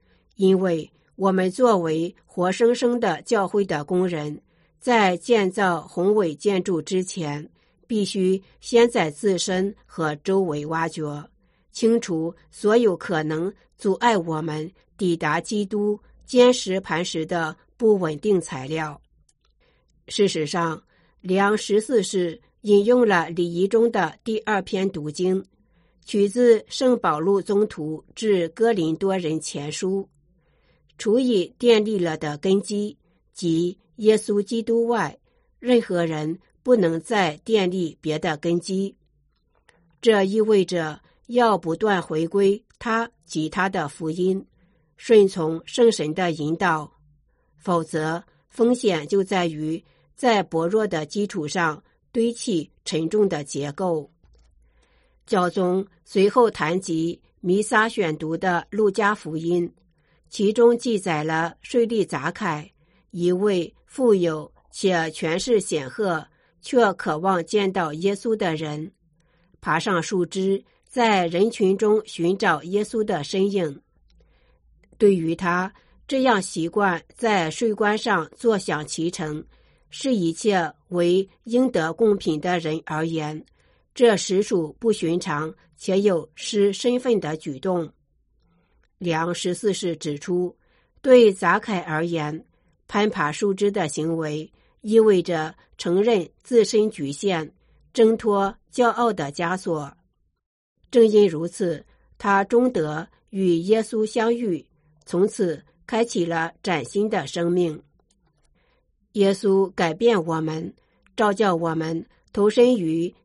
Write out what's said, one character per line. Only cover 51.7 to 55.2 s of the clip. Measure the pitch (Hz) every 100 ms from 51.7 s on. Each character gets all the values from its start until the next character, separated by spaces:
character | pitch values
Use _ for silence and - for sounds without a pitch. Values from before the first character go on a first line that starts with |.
| - _ _ _
堆 | 240 233
砌 | 233 - 175 - _ -
沉 | 160 165
重 | 214 196
的 | 156
结 | 143 139 147
构。 | 143 185 160 143 _ _ _ _ _ _ _ _ _ _ _